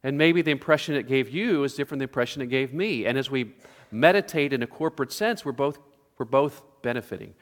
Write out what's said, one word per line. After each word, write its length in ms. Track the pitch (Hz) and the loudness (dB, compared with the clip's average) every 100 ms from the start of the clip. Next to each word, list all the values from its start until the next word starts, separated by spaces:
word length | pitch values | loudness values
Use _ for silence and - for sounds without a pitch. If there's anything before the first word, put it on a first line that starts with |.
And 160 | 135 143 | -4 4
maybe 240 | 160 170 | 4 4
the 100 | 156 | 2
impression 440 | 139 - 151 - 143 | -2 2 2 2 -4
it 120 | 123 | 0
gave 220 | 135 131 | 0 0
you 340 | 147 233 160 | -4 0 0
is 100 | 139 | 0
different 260 | 143 143 143 | -2 -6 -4
than 80 | 131 | -4
the 40 | |
impression 300 | 131 123 143 | -2 -2 -4
it 60 | 123 | -2
gave 260 | 131 135 | -2 -2
me. 320 | 143 214 135 104 | -2 -2 -2 0
And 120 | 127 | 0
as 120 | 131 | 0
we 240 | 135 110 - - - - | -4 -4 -10 -20 -20 -12
meditate 600 | 107 156 196 196 160 143 | 4 6 6 2 -2 0
in 100 | 135 | -2
a 40 | 120 | -4
corporate 440 | - 160 151 131 | -4 -4 -2 -6
sense, 320 | - 220 226 | -2 -2 -2
we're 80 | 147 | -6
both, 280 | 127 139 147 _ _ _ _ | -2 -2 -2 _ _ _ _
we're 80 | 117 | 2
both 380 | 135 147 - - _ | 2 2 -4 -20 _
benefiting 520 | 120 123 110 98 98 - | -4 -4 -6 -12 -12 -18